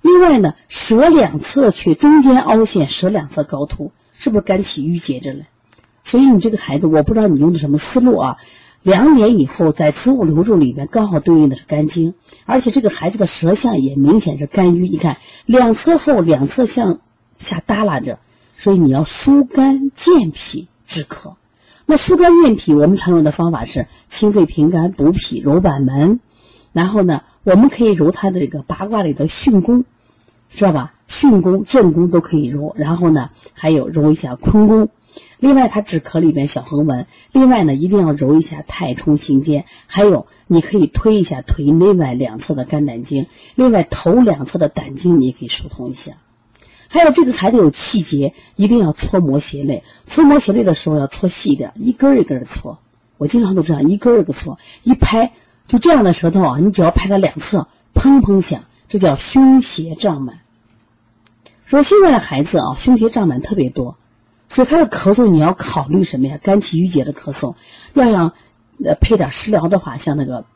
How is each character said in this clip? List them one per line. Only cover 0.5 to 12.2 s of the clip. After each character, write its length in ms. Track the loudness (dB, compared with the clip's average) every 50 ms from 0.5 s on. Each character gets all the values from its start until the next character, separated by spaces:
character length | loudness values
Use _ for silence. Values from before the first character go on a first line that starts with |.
| -2 _ _
舌 420 | _ -4 -2 0 2 2 4 4 4
两 280 | 4 4 2 0 -2
侧 320 | -6 -6 -4 -2 0 0 0
缺， 240 | 0 0 -2 -2 0
中 300 | 2 4 4 6 6 6
间 180 | 4 4 2
凹 240 | 2 0 0 2 2
陷， 220 | 0 0 -2 -2
舌 200 | -2 -4 -4 -2
两 220 | -2 -4 -4 -6 -6
侧 140 | -8 -8 -8
高 240 | -6 -8 -10 -8
凸， 240 | -10 -10 -12 -12 -14 _ _ _ _ _
是 160 | -8 -6 -2
不 80 | -2
是 40 | -2
肝 220 | -2 -2 -4 -4 -2
气 240 | -4 -6 -6 -6
郁 100 | -6 -6
结 220 | -4 -4 -6 -6 -6
着 140 | -8 -12 -12
了？ 80 | -12 -18 _ _ _ _ _ -20 _ _ _ _ _ _
所 160 | 0 2 4
以 40 | 4
你 160 | 6 4 4
这 100 | 2 0
个 80 | -4
孩 220 | -4 -6 -6 -4 -2
子， 80 | 0
我 160 | 0 0 0 0
不 100 | 0 0
知 60 | 0
道 80 | 2
你 120 | 2 2 2
用 120 | 2 2 0
的 60 | 0
什 100 | -2 -2
么 80 | -2
思 220 | -2 -2 -2 0 2
路 180 | 2 2 2
啊。 200 | 0 -2 -6 -6 -10 -16 -20 _ _ _ _ _ _
两 320 | _ 0 2 4 4 4 6
点 260 | 6 4 4 2 2
以 60 | 0
后， 260 | -2 -2 -2 -2 -2
在 200 | 0 0 -2 -2
子 180 | 0 0 0 0
午 160 | 0 2 0
流 160 | 0 0 0
注 160 | 2 2 2
里 160 | 2 2 0 -2
面 140 | -6 -10
刚 200 | -4 -2 -2 -2
好 120 | 0 -2 -2
对 160 | 0 2 4
应 140 | 4 4 2
的 60 | 0
是 60 | -4 _
肝 180 | -6 -4 -2 -2
经， 300 | -2 -2 -2 -2 -4 -4 _